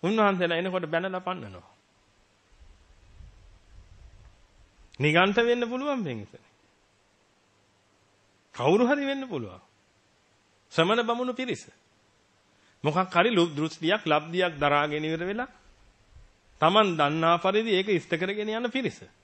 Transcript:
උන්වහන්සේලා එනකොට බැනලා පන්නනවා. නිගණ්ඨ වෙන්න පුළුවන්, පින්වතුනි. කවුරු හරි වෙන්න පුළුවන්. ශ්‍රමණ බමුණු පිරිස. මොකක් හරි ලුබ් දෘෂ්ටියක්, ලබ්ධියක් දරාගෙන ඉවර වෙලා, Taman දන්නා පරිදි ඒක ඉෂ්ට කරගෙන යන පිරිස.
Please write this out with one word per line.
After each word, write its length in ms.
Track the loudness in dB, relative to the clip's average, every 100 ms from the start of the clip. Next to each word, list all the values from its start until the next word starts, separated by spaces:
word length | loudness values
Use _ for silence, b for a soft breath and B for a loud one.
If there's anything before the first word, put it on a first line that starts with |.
උන්වහන්සේලා 560 | -2 2 2 2 0 -2
එනකොට 280 | -2 -4 -4
බැනලා 340 | -4 -4 -8
පන්නනවා. 500 | -8 -10 -10 -16 -20 _ _ _ _ _ _ _ _ _ -20 -20 _ -20 _ -20 -20 -20 -20 -20 _ -20 -20 -20 -20 -20 -20 _ _ _ _ _ -20 0
නිගණ්ඨ 440 | 2 4 4 4
වෙන්න 240 | 2 0
පුළුවන්, 400 | -2 -4 -4 -4
පින්වතුනි. 440 | -4 -8 -12 -20 _ _ _ _ _ _ _ _ _ _ _ _ _ _ _ _ _ _ _ _ _
කවුරු 320 | -2 2 4 2
හරි 200 | 0 -2
වෙන්න 220 | -6 -6
පුළුවන්. 320 | -8 -10 -14 _ _ _ _ _ _ _ _ _ _ _
ශ්‍රමණ 300 | 0 2 2
බමුණු 320 | 0 -2 -4
පිරිස. 320 | -6 -6 -8 -10 _ _ _ _ _ _ _ _ _ b b
මොකක් 260 | -2 0 2
හරි 200 | 4 4
ලුබ් 200 | 4 2
දෘෂ්ටියක්, 520 | 0 -4 -2 -2 0
ලබ්ධියක් 500 | 2 0 0 -2 -2
දරාගෙන 500 | 0 2 2 2 -2
ඉවර 180 | -4 -4
වෙලා, 240 | -4 -6 -8 -12 _ _ _ _ _ -20 -20 _ _ _
Taman 360 | 2 4 4 2
දන්නා 400 | 0 2 2 2
පරිදි 340 | 2 0 0
ඒක 160 | 0 0
ඉෂ්ට 240 | -2 -2
කරගෙන 360 | -4 -4 -6 -6
යන 220 | -4 -4
පිරිස. 320 | -4 -4 -6 -20 _